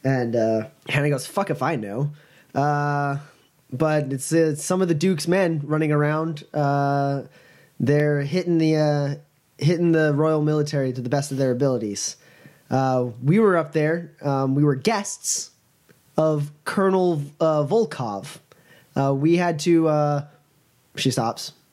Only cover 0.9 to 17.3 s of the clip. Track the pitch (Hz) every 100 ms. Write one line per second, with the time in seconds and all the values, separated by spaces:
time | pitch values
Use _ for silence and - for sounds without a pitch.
0.9 | 143 147 139 - - 196 151 147 139 104
1.9 | 107 147 147 _ - _ - 147 147 147
2.9 | 143 143 139 147 _ _ _ _ 131 156
3.9 | 151 139 135 - 165 160 147 - 185 185
4.9 | 156 185 170 165 185 180 160 147 151 156
5.9 | 147 147 156 160 151 - 151 143 143 143
6.9 | 143 139 139 - - - - _ _ 117
7.9 | 147 151 147 139 185 170 165 160 156 151
8.9 | 147 139 143 _ _ _ - 143 170 175
9.9 | 160 156 143 156 156 151 151 147 147 131
10.9 | 123 123 139 139 135 135 123 139 123 107
11.9 | 101 - - _ - - _ _ 127 131
12.9 | 127 123 113 127 196 214 175 151 160 151
13.9 | 170 170 - 139 139 135 139 147 135 160
14.9 | 214 202 - - - - _ _ _ _
15.9 | _ _ - 156 151 143 - - - 190
16.9 | 190 180 160 143